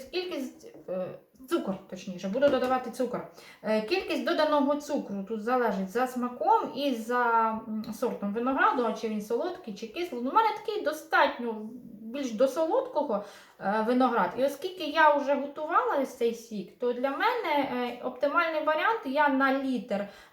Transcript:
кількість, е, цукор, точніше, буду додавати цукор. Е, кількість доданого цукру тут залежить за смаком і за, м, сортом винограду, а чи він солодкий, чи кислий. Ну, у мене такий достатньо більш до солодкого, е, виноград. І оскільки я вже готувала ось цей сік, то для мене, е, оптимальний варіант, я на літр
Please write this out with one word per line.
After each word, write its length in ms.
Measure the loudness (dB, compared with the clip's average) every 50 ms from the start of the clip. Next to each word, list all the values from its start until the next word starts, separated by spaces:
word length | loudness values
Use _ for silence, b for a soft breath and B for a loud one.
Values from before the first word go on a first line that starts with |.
| -6 -6
кількість, 600 | -4 -4 -4 -4 -4 -6 -6 -6 -10 -14 -18 -20 -18 -14 -8 -6
е, 180 | -6 -4 -6 -6 -10 -14 -18 _ _ -18 -6 -2
цукор, 400 | -2 -2 0 -2 -4 -6 -8 -12
точніше, 380 | -14 -12 -10 -10 -8 -6 -4 -2
буду 200 | 0 4 4 4
додавати 420 | 4 4 2 2 0 0 -2 -4
цукор. 420 | -4 -4 -2 -2 -2 -6 -8 -10 B B B B B B
Е, 200 | B 0 0 0
кількість 420 | 0 0 -2 -2 0 -2 -2 -2 0
доданого 500 | 0 2 2 2 4 4 4 4 2 0
цукру 500 | 0 -2 -4 -4 -4 -4 -4 -6 -6 -6 -6
тут 140 | -6 -4
залежить 480 | -2 0 0 2 2 0 0 -2 -4 -2
за 160 | -2 -2 -2
смаком 640 | -2 -2 -4 -4 -4 -4 0 2 4 4 4 2 0 -4
і 180 | -2 -2 0 0
за, 560 | -2 -2 -2 0 0 2 4 4 4 2 2 0 -2 -6 -6
м, 160 | -6 -6 -6 -8 -6 -4
сортом 320 | -2 -2 -2 -2 -4 -4
винограду, 520 | -2 -2 0 0 2 4 4 4 4 4 2
а 80 | 0
чи 160 | 0 -2 -4 -4
він 140 | -4 -4
солодкий, 520 | -2 -2 -2 -2 -2 -2 -6 -8 -10 -12 -12
чи 120 | -10 -10
кислий. 340 | -8 -6 -6 -6 -6 -4 -4 -2
Ну, 60 | 2
у 40 | 4
мене 140 | 4 4 4 0
такий 260 | -2 -4 -4 -4 -2
достатньо 720 | -2 -2 -2 -4 -2 2 4 4 4 4 2 -2 -4 -6 -6 -6 -8 -10 -12 -14 -16 -16 -16 -14
більш 320 | -12 -10 -6 -6 -4 -2
до 160 | 2 2 2 4
солодкого, 760 | 4 2 0 2 2 0 0 0 0 -2 0 0 -2 -4 B B B B B B B B
е, 240 | -2 0 0 2 2
виноград. 440 | 2 4 4 4 4 4 2 2 0 0 0
І 60 | 0
оскільки 400 | 0 0 -2 -8 -8 -8 -6 -6
я 300 | 0 4 6 8 8 6
вже 200 | 6 4 2 0
готувала 640 | 0 -2 -4 -6 -6 -2 0 2 2 2 2 2 0
ось 140 | 0 -2 -2
цей 180 | 0 0 0 0
сік, 440 | -2 -8 -10 -8 -8 -8 -10 -8 -4
то 140 | -2 -2
для 180 | 0 0 -2 -2
мене, 440 | 0 2 2 2 2 0 0 2 2
е, 440 | 2 2 0 -2 -2 -2 -4 -4 -6 -8
оптимальний 600 | -8 -4 0 0 2 2 2 2 2 0 0 2
варіант, 360 | 2 2 4 4 2 2 0 -2
я 220 | 0 2 4 4 4
на 340 | 4 4 4 4 2 2
літр 420 | 0 0 -2 -2 -2 -2 -2 -4 -4 B B B B B